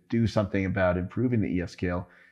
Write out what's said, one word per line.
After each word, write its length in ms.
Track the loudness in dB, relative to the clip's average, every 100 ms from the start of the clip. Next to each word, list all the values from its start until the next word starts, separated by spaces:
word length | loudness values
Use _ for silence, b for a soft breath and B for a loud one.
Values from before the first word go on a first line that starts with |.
| -4
do 180 | 0 2
something 380 | 2 0 0 -2
about 300 | 2 2 2
improving 420 | -2 -2 0 2
the 60 | 0
E 140 | 0
F 80 | -4
scale, 380 | -4 -4 -2 -6 b b